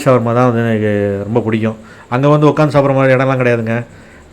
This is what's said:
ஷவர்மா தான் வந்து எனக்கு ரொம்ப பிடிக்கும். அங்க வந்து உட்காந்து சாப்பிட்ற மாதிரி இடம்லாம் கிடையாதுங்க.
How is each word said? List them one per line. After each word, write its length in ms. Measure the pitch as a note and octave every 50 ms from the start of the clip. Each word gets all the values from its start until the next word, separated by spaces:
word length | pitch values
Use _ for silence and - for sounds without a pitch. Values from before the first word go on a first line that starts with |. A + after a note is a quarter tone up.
| -
ஷவர்மா 280 | C#3 B2+ A#2+ A2+ A#2 A#2
தான் 180 | A#2+ B2+ B2+ A#2
வந்து 80 | A#2
எனக்கு 600 | A#2 A#2 A2+ G#2+ G#2+ G#2+ G#2 G2+ G2+ G2+ G2+ G2 G2+
ரொம்ப 160 | G2+ A2+ B2
பிடிக்கும். 360 | G#2 A2 A2+ A2 A2 A2 A2 - - - - - - -
அங்க 200 | A#2+ B2+ C#3 D3
வந்து 200 | D3+ D3+ D3+ D3
உட்காந்து 320 | - D3 D3+ D3 B2+ C#3+
சாப்பிட்ற 140 | C3+ C#3 C3+
மாதிரி 200 | C3+ C3+ C3+ C3
இடம்லாம் 260 | B2+ C3+ C3 C3+ B2+
கிடையாதுங்க. 440 | B2+ B2 A#2+ A#2 A2+ A2+ A2+ A#2 A#2+ - - - - - - - - -